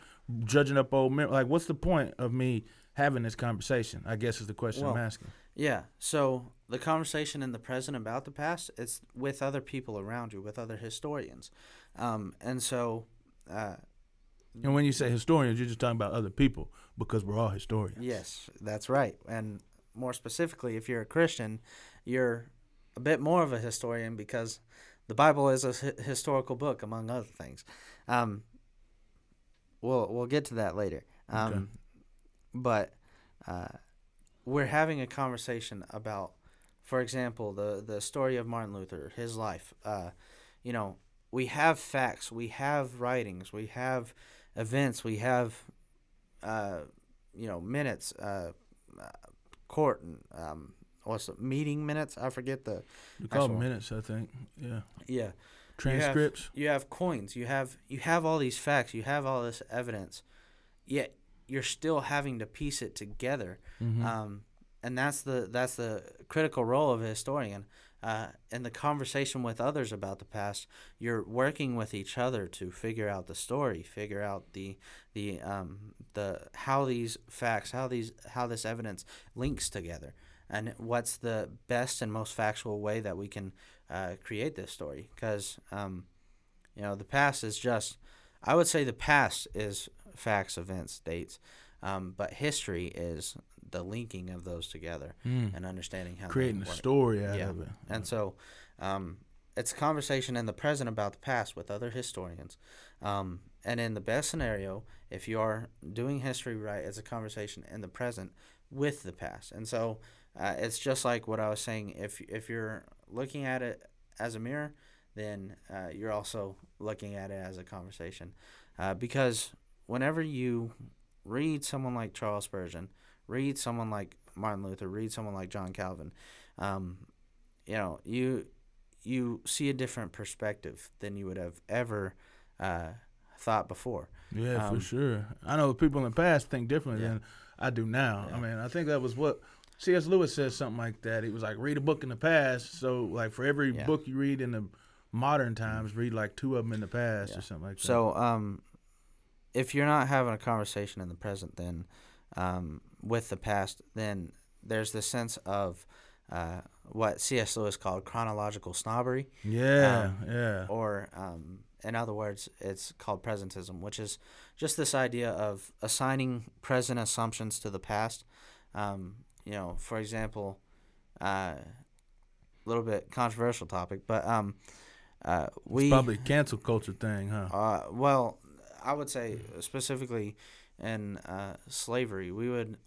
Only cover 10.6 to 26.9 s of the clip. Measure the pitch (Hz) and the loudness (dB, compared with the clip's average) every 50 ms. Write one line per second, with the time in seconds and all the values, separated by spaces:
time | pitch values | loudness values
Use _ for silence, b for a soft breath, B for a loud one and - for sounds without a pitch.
10.6 | 117 113 113 104 117 113 107 - - 151 147 143 - - 60 64 - - B B | -8 -8 -8 -8 -8 -8 -8 -6 -4 -4 -4 -4 -4 -6 -10 -14 -18 -20 B B
11.6 | B B B B B B B - 117 120 113 110 104 95 - - - 117 127 127 | B B B B B B B -4 -2 0 0 0 -2 -6 -8 -6 -4 -4 -2 0
12.6 | 120 - 135 123 120 117 113 117 113 - - - _ _ _ - - - 82 104 | 0 0 0 0 0 0 0 -2 -6 -10 -16 -20 _ _ _ -20 -16 -10 -6 -4
13.6 | 110 101 92 - - - _ - - _ _ _ _ - _ _ _ - - 113 | -4 -4 -6 -10 -14 -20 _ -20 -20 _ _ _ _ -20 _ _ _ -20 -12 -2
14.6 | 117 139 139 143 147 143 131 - 87 123 120 120 110 - 165 160 139 123 113 113 | 2 4 6 6 6 6 4 4 2 2 2 2 6 6 8 8 8 6 4 2
15.6 | 123 120 117 113 - 123 117 113 104 101 - 117 110 98 98 - 139 135 135 - | 0 -2 0 2 2 2 4 2 2 2 2 0 0 0 4 6 6 6 6 4
16.6 | - - b b b b b - 113 - - 113 95 98 104 107 117 107 101 98 | -4 -10 b b b b b -8 -4 0 0 0 0 2 2 2 2 2 2 -2
17.6 | - - 113 107 104 95 101 107 120 127 120 98 - - - - - - - - | -2 0 0 0 0 0 -4 -4 -2 -2 -2 -2 -4 -8 -12 -14 -16 -18 -16 -10
18.6 | 101 104 107 107 - - 131 139 135 107 - - - - 113 110 110 107 104 104 | -6 -4 -4 -4 0 2 4 4 4 4 0 -6 -8 -6 -4 -4 -4 -4 -6 -10
19.6 | - _ - - _ _ - 110 127 127 123 - - 117 - - 170 165 - - | -12 _ -20 -20 _ _ -10 -6 -4 -4 -4 -6 -6 -6 0 0 0 0 0 -4
20.6 | - 123 113 110 110 - 123 117 110 - - 160 170 160 - - 117 107 107 110 | -4 -4 -2 -2 -2 -2 -2 -2 -2 0 4 6 6 6 4 0 -4 -6 -6 -10
21.6 | B B B B B B B B B - 123 127 127 123 117 117 117 - - - | B B B B B B B B B -2 2 4 4 4 2 0 -4 -10 -18 -20
22.6 | - _ _ _ _ _ _ - 123 147 156 - 135 151 170 180 170 143 131 113 | -20 _ _ _ _ _ _ -2 2 4 4 4 4 6 6 6 6 4 2 0
23.6 | 110 120 110 - - 117 117 117 113 113 113 107 104 - - 120 113 110 - - | 0 -2 -4 -2 -2 -2 -2 -2 -2 -4 -4 -6 -6 -4 -4 -4 -4 -4 -6 -10
24.6 | - B B B B B B B B - 113 113 143 156 147 143 139 139 135 131 | -14 B B B B B B B B -2 6 10 10 10 10 10 8 8 6 6
25.6 | 131 131 123 - - 139 - - 113 143 135 - - - 143 135 131 - 131 120 | 4 2 0 0 -2 -4 -4 -4 -4 -2 -2 -2 2 2 2 2 2 2 -2 0
26.6 | 139 147 127 - - 104 | 0 0 0 0 -4 -6